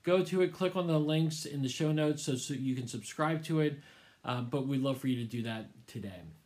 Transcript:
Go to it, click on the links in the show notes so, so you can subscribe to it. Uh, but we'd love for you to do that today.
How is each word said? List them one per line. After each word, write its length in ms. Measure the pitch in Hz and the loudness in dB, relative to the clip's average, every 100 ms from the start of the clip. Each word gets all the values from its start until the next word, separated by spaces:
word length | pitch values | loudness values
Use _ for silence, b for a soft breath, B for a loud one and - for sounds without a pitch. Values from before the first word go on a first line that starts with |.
Go 200 | - 185 | 4 4
to 180 | 165 185 | 4 2
it, 120 | 180 | 2
click 220 | - 180 185 | 2 0 0
on 100 | 175 | 2
the 140 | 156 | 2
links 460 | 151 156 160 156 - | 4 2 2 0 -6
in 180 | 143 | -2
the 60 | 135 | -2
show 220 | - 156 | 0 2
notes 320 | 156 151 147 | 4 2 2
so, 120 | - 127 | -2 -2
so 180 | - | -2
you 220 | 135 131 127 | -2 -2 -2
can 120 | 120 | -4
subscribe 560 | 110 - - 156 160 156 | -8 -8 -2 0 0 0
to 160 | 160 | 2
it. 180 | 151 143 B B B B | 2 0 B B B B
Uh, 180 | - 123 | -4 -4
but 260 | 120 139 131 | -2 -2 0
we'd 140 | 135 | 0
love 180 | 135 135 | 0 0
for 80 | 135 | 0
you 100 | 123 | 0
to 80 | 117 | -2
do 160 | 117 | -4
that 280 | 113 113 104 - - | -4 -6 -10 -16 -12
today. 340 | 120 98 90 80 78 | -10 -10 -10 -16 -20